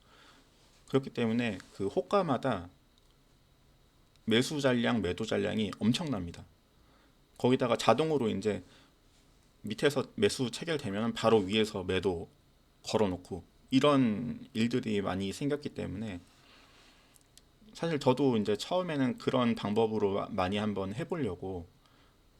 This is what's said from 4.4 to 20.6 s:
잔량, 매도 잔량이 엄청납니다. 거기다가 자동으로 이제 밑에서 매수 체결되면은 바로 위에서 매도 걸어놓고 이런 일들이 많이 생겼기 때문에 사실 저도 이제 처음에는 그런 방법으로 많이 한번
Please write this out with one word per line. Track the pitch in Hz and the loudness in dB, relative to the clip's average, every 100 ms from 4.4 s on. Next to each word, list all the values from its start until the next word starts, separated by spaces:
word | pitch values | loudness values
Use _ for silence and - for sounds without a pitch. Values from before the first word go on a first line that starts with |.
| 135 151 | 2 0
잔량, | 135 123 120 120 | 2 2 2 0
매도 | 87 - 110 | 0 -2 -2
잔량이 | 107 101 104 101 - | -2 0 -2 -2 0
엄청납니다. | 104 127 165 107 87 - - _ _ _ _ _ _ _ _ - | 0 0 -2 -4 -6 -10 -18 _ _ _ _ _ _ _ _ -2
거기다가 | 123 127 123 113 | 2 2 2 2
자동으로 | - 117 160 147 113 | 4 4 4 2 0
이제 | 98 104 95 - - _ _ _ _ _ _ _ _ | 0 -2 -4 -6 -20 _ _ _ _ _ _ _ _
밑에서 | 104 107 147 139 - - | -10 -2 0 0 -4 0
매수 | 104 - 123 | 0 2 -2
체결되면은 | - 170 156 104 98 117 | -4 -4 -4 -4 -2 -2
바로 | 113 113 110 | 2 4 6
위에서 | 92 110 107 101 | 4 2 2 0
매도 | 92 95 92 85 - _ _ _ _ _ | -2 0 0 -2 -6 _ _ _ _ _
걸어놓고 | - 220 190 131 - 92 - _ _ | -4 2 2 0 -8 -12 -12 _ _
이런 | 131 147 139 120 101 80 76 - | 2 4 6 4 0 -4 -8 -8
일들이 | 107 117 127 113 101 | -2 0 0 -2 -2
많이 | 98 95 98 | -2 -2 -4
생겼기 | 95 143 147 - | -4 -4 -4 -6
때문에 | - 92 90 110 87 - _ - - - - - _ _ _ _ - _ _ - | -8 -8 -8 -8 -10 -14 _ -20 -20 -20 -20 -20 _ _ _ _ -20 _ _ -20
사실 | - 165 147 | -8 -4 0
저도 | - - 143 113 | 2 4 4 2
이제 | 104 104 | 0 -2
처음에는 | - 180 180 147 131 113 | 0 -2 0 0 0 0
그런 | - 127 120 | 0 2 2
방법으로 | 113 104 107 110 107 101 101 90 | 0 0 2 2 2 0 0 -2
많이 | 98 92 | -2 -2
한번 | 104 | 0